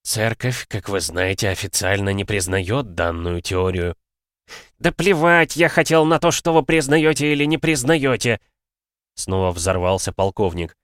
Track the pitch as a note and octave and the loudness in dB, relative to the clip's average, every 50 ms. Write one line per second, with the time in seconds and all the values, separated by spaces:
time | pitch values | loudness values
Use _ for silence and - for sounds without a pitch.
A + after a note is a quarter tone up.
0 | _ - - A2 A2 A2+ A2+ _ - B2+ B2 - - _ - G#2 - - G2+ F#2+ | _ -6 -4 -2 -2 -2 -2 _ -4 -4 -4 -6 -10 _ -10 -10 -6 -4 -4 -4
1 | E2 - E2 F2 F#2 F#2+ G2 - A2+ G2 F#2 - - F#2 - - G2 F#2 G2 G2+ | -4 -4 -2 -2 -2 -2 -2 -2 -2 -2 -2 -2 -6 -6 -6 -2 0 0 0 0
2 | G2 G2 G2 G2 G2 - G#2+ G2 F2 F2+ F#2+ G2 F2+ F2 A2+ C#3+ C3+ G#2 E2+ E2+ | 0 -2 -2 -2 -2 -2 -2 -4 -2 -2 -2 -2 -2 -2 -2 -4 -4 -6 -4 -4
3 | E2+ E2+ E2 E2+ E2+ F2 F2 F2 - - G2 F2+ F#2 F#2 F#2 F#2 F2 F2 E2 _ | -2 -2 -2 -4 -4 -4 -4 -4 -6 -4 -2 -2 0 0 -2 -2 -4 -4 -6 _
4 | _ _ _ _ _ _ _ _ _ _ - - - _ _ _ - E3+ - - | _ _ _ _ _ _ _ _ _ _ -20 -20 -20 _ _ _ -2 -2 -2 0
5 | E3 G3+ F#3+ D3+ D#3 E3+ F3 E3+ E3 - - D3 E3+ D3+ - F3 D#3+ - D#3+ E3 | 2 2 2 4 4 4 6 4 4 2 2 0 0 2 2 0 2 4 4 4
6 | D#3 D#3 E3 D3+ - E3+ - - _ E3+ D#3+ D#3+ C#3+ - E3 D#3+ C#3+ C3+ D3 D#3+ | 4 4 2 2 2 0 0 0 _ 2 2 2 4 4 0 0 2 2 2 4
7 | D3+ D#3 D#3 - C#3+ D3+ D3+ C#3+ C#3+ D3+ D#3+ D3+ - E3 D#3 C3 B2 C3+ E3 D#3 | 4 2 2 2 0 0 0 0 2 0 0 0 0 0 0 0 2 2 2 2
8 | C3+ C3+ B2 G#2+ - B2 A2+ - _ _ _ _ _ _ _ _ _ _ _ _ | 2 0 0 0 0 -2 -2 -2 _ _ _ _ _ _ _ _ _ _ _ _
9 | _ _ _ - - - F#2+ F#2+ F#2+ F#2 F2 E2+ E2 F#2+ F#2 F2+ F2+ F2+ F#2+ F#2 | _ _ _ -12 -6 -2 0 0 0 0 -2 -2 -2 0 0 0 2 0 0 0
10 | - G2 - - F#2+ G2 - - G#2 F#2 E2+ F2 E2+ D#2+ _ _ | -2 -6 -2 -2 -2 -2 0 0 -2 -2 -2 -4 -8 -8 _ _